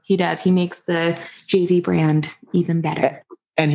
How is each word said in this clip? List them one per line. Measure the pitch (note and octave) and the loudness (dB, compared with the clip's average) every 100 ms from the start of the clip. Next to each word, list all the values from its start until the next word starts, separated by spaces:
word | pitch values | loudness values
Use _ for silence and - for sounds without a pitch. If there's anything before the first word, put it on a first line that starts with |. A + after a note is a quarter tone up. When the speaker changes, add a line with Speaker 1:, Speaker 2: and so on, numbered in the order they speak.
Speaker 1:
He | - F#3+ | -2 0
does. | E3+ E3 | 0 0
He | F#3 | 2
makes | F#3 F3 - | 2 0 -6
the | - E3+ E3 E3+ - - - | -4 -2 -2 -4 -6 -8 0
Jay-Z | F#3+ F3 F3 | 0 2 0
brand | F3 F3 D#3 D3+ D3+ - - | 2 2 2 2 -2 -12 -4
even | F3+ E3+ E3 | -2 0 -2
better. | D#3 D#3 | -2 -2
Speaker 2:
A-, | C3+ - _ - _ - | -2 -2 _ -20 _ -2
and, | D#3 | 0